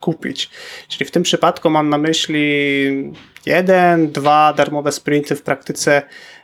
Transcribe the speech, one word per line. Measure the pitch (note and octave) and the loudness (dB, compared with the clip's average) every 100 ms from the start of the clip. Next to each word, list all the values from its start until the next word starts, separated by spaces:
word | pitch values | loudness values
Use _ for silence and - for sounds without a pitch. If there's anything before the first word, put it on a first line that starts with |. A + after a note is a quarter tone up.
kupić. | - D#3+ C2 - - - - - - | -6 -6 -6 -8 -10 -14 -18 -20 -14
Czyli | - | -8
w | - | -4
tym | - | -2
przypadku | F3 E3 E3 F3 E3 | -2 0 0 0 0
mam | D#3 D3+ | 0 0
na | D3 | 0
myśli | D#3 D#3 - D3+ D3 C#3+ C#3+ C#3 C#3 C#3 C#3 - - - - | 0 -2 -2 -2 0 0 0 0 -2 -4 -8 -14 -20 -12 -2
jeden, | D#3+ F#3 F#3 F3+ E3+ D#3 | 0 4 4 4 4 2
dwa | D3 D3 D3+ D3+ | 0 2 4 4
darmowe | C#3+ C#3+ D3+ D3 | 2 0 -2 -4
sprinty. | - - D3 C#3+ C#3 | -4 -2 -2 -2 -4
W | |
praktyce, | - C#3 - C#3+ D#3+ C#3+ C#3 - - - | -4 -6 -6 -4 0 0 0 -12 -20 -20